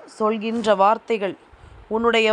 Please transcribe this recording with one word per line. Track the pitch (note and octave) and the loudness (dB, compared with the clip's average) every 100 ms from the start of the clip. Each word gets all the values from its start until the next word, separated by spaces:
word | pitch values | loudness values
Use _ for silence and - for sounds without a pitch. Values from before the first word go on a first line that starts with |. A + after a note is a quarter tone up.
| - | -12
சொல்கின்ற | - G#3+ A3 A3 A#3 G#3+ F#3+ | -4 -4 -2 -4 -2 0 2
வார்த்தைகள் | G3 A3+ - A3+ F#3+ - _ - - - - | 2 2 -2 -4 -6 -8 _ -20 -20 -20 -8
உன்னுடைய | G#3+ A#3 A3+ A3 | -2 0 2 2